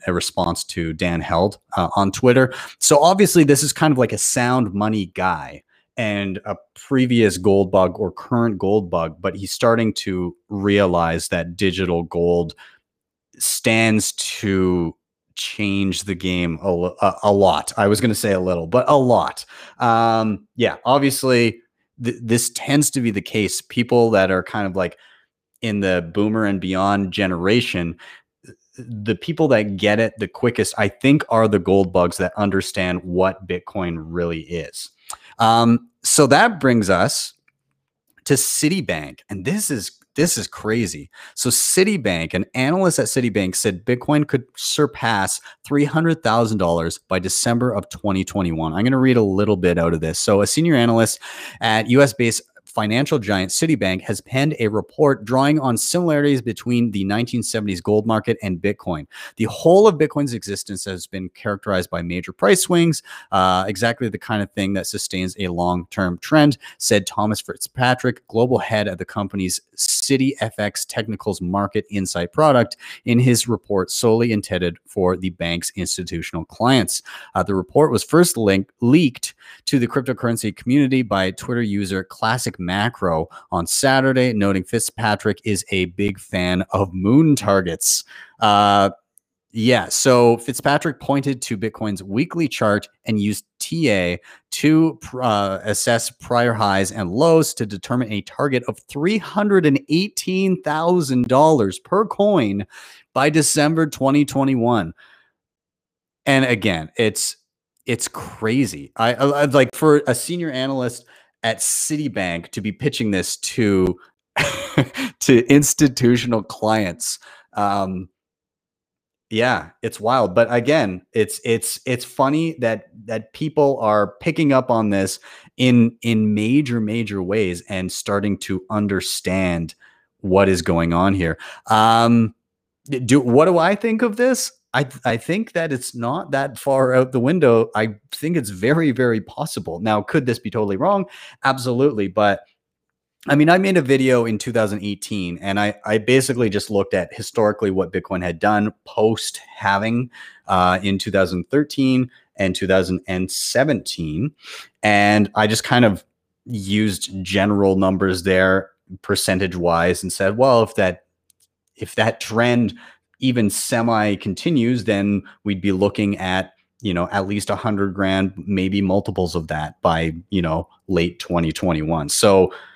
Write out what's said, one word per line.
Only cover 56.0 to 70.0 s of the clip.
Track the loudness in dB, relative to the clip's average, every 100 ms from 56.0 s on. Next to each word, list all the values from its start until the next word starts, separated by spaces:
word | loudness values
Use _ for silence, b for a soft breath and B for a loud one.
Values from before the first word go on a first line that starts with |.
| 0 2 2 0
between | -2 -6 -2 0 0
the | -2
nineteen | -2 -2 -2 -4
seventies | -4 -4 -4 -4
gold | 0 0
market | 2 0 0 -4
and | -4 -4
Bitcoin. | -4 -4 -6 -8 -10 B B -6
"The |
whole | -6 0 4 6 6
of | 4
Bitcoin's | 0 0 -4
existence | -4 -8 -8 -8 -10
has | -8 -10 -10
been | -10 -10
characterized | -8 -6 -6 -2 -2 -2
by | -6
major | -6 -6 -8
price | -2 2 2
swings, | 2 2 2 0 B B B
uh, | 2 4 2 0
exactly | -2 -2 -2 -6
the | -6
kind | -4 -4
of | -4
thing | -4 -4
that | -4 -6
sustains | -8 -6 -6 -6 -4
a | -6
long-term | -2 -2 -2 -4 -4 -4 -4
trend," | 0 4 4 2 B B
said | 0 0 0
Thomas | -4 -2 -4
Fitzpatrick, | -8 -12 -10 -2 0 0 -2 -6 _
global | 0 0 0
head | 0 -2 -2
of | -6
the |
company's | -8 -6 -6 -4 -4 -6 _ -8
Citi | -4 -4